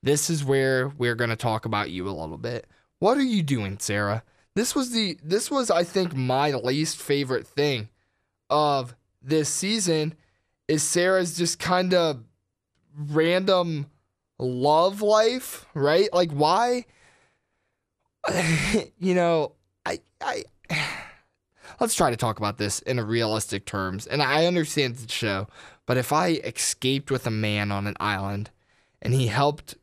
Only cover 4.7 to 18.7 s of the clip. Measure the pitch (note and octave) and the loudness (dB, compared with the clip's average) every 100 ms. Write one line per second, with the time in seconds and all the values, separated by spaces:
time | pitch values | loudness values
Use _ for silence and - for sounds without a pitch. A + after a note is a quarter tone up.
4.7 | D4+ B3+ A#3 G#3 D#3+ D3+ G3 - C#4+ B3 | -2 -2 -2 -2 -4 -2 -2 0 -2 2
5.7 | E3 F3 G3 F3+ C3+ B2+ B2+ D3 C3+ A#2 | 2 2 0 -2 -2 0 2 2 0 0
6.7 | C#3 D#3 - - C#3+ C#3 B2+ - - D3 | 0 -2 -4 -2 0 0 -2 -4 0 0
7.7 | C3 G#2+ _ _ _ _ _ _ D3+ D3+ | 0 -6 _ _ _ _ _ _ 2 4
8.7 | C#3 B2 - _ _ B2+ D#3 D3 - F#3+ | 2 -2 -12 _ _ 0 0 2 -2 -2
9.7 | A3 F#3 D#3+ D#3 D#3+ _ _ _ _ - | 0 2 0 0 -6 _ _ _ _ -2
10.7 | D#3 - F3 F3 F#3+ F3 D#3 E3+ - D#3+ | 0 2 2 4 4 2 -2 -2 -2 0
11.7 | F3+ F#3 F3+ E3 C3 A2+ _ _ _ _ | 0 2 2 2 -2 -10 _ _ _ _
12.7 | _ _ C#3+ D3 D3 E3 F3+ F#3+ F#3 F3 | _ _ -12 -2 2 4 2 2 2 2
13.7 | D#3 C#3+ _ _ _ _ _ B2+ B2 C#3 | -4 -6 _ _ _ _ _ -4 0 4
14.7 | D3+ F#3 G3+ G#3 G#3+ A3+ B3+ B3+ - - | 4 4 2 4 4 4 0 -6 -14 -12
15.7 | D#3 C#3 D#3+ G#3 F3 F3 C#3+ D3+ F#3 A#3+ | -2 2 4 4 2 2 2 4 4 2
16.7 | B3 A#3 _ _ _ _ _ _ _ _ | 0 -4 _ _ _ _ _ _ _ _
17.7 | _ _ _ _ _ - D#3+ E3 D#3+ D3 | _ _ _ _ _ -4 0 2 0 2